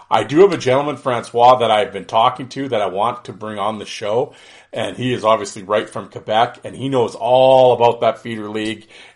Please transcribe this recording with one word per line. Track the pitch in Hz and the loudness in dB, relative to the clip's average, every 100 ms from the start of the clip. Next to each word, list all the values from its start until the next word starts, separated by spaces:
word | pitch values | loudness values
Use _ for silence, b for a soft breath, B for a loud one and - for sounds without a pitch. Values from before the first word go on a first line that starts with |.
| B | B
I | 110 | -2
do | 104 147 | 0 4
have | 202 | 4
a | 156 | 4
gentleman, | 123 131 151 139 | 0 0 0 -4
Francois, | 135 120 117 117 120 127 | -4 -4 -4 4 4 6
that | 117 | 4
I've | 107 98 | 2 0
been | 98 | -6
talking | 85 113 120 - 123 | -4 0 0 0 -10
to | 135 135 | -10 -4
that | 113 | -2
I | 101 | -2
want | 90 110 120 - | -2 -4 -4 -12
to | |
bring | 95 107 104 | -14 -12 -6
on | 101 110 | -6 -6
the | 101 | -12
show. | - 104 110 143 B B B B | -10 -4 -4 -4 B B B B
And | - 101 92 | -8 -8 -6
he | 123 | -4
is | 117 | -2
obviously | 107 110 101 110 | 2 0 -2 -12
right | 95 107 113 | -4 -2 -2
from | 120 98 | -10 -14
Quebec, | - - 107 120 - | -14 -4 0 0 -4
and | 110 95 | -16 -10
he | 131 | -4
knows | 135 110 | -2 -2
all | - 113 127 131 131 127 | -4 0 4 6 6 6
about | 117 117 113 | 4 2 2
that | 117 107 | -2 -2
feeder | 120 110 104 | -8 -10 -8
league | 107 107 107 - B B | -6 -6 -8 -14 B B